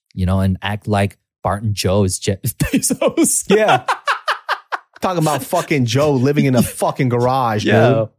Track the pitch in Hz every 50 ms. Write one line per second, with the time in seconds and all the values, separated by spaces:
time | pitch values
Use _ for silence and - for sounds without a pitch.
0 | _ _ _ - 90 90 95 95 95 98 92 - - 98 104 101 - 107 104 101
1 | 101 98 - _ _ _ _ _ - 90 95 104 117 110 101 - - 98 92 104
2 | 101 92 - - - - 98 - - - - - - - - 262 - - 262 -
3 | 339 269 - 339 320 - - - - - 196 214 214 190 - - - - - -
4 | - - - - - - - - - - 302 - - _ - - - _ _ -
5 | - 190 180 170 156 151 147 131 131 - - 170 156 - 165 139 123 117 107 139
6 | 147 151 143 127 123 139 147 147 143 135 127 120 - - - - 202 165 - -
7 | 139 123 120 120 120 123 131 135 127 117 107 104 101 - - - - - 117 113
8 | 110 - -